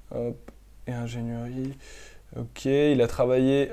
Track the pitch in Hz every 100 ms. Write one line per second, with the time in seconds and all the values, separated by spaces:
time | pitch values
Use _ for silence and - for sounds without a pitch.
0 | - 117 120 117 - - - - - 123
1 | 117 120 117 117 123 127 135 135 - -
2 | - - - - 113 - 135 139 147 135
3 | 117 - 123 127 131 139 139